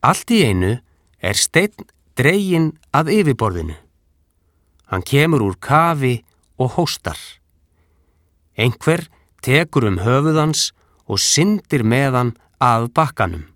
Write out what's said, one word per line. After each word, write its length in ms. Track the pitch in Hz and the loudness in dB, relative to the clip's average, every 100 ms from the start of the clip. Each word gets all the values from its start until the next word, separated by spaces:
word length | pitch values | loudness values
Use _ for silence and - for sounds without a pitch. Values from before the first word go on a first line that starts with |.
Allt 300 | - 190 - | 2 0 0
í 60 | 233 | 2
einu 300 | 143 92 92 120 _ _ _ _ | 2 2 0 -2 _ _ _ _
er 160 | 90 101 | -4 -2
Steinn 480 | - - 208 - - _ _ - | 0 0 -2 -6 -20 _ _ -2
dreginn 540 | 131 190 190 170 160 - _ 139 | 0 2 0 0 0 -4 _ -2
að 140 | 160 | 2
yfirborðinu. 600 | 208 165 123 110 87 80 78 _ _ _ _ _ _ _ _ _ _ _ | 2 2 2 0 -2 -6 -10 _ _ _ _ _ _ _ _ _ _ _
Hann 160 | 95 - | -8 -2
kemur 380 | 139 156 156 104 | 0 2 2 0
úr 120 | 92 | -4
kafi 540 | - 143 170 160 131 120 _ _ _ _ | -2 0 2 0 -2 -4 _ _ _ _
og 220 | 127 - | -4 -2
hóstar. 400 | 165 - - 78 - - _ _ _ _ _ _ _ _ _ _ _ - | -4 -4 -8 -10 -16 -20 _ _ _ _ _ _ _ _ _ _ _ -2
Einhver 480 | 131 - - 170 170 _ _ _ - | -2 0 -2 -2 -4 _ _ _ 0
tekur 400 | 139 170 - 113 | 0 2 0 0
um 140 | 92 | 0
höfuð 380 | 98 131 151 156 | 0 2 2 0
hans 300 | 151 151 - _ _ _ _ | 0 -2 -4 _ _ _ _
og 160 | 98 | -4
syndir 640 | - - 180 208 - 147 110 | 0 2 2 0 -2 0 2
með 320 | 120 139 127 | 2 2 0
hann 140 | 123 113 _ _ | -2 -4 _ _
að 300 | 127 117 117 - | 0 2 0 -2
bakkanum. 460 | 160 - 95 82 76 | -2 0 -4 -4 -12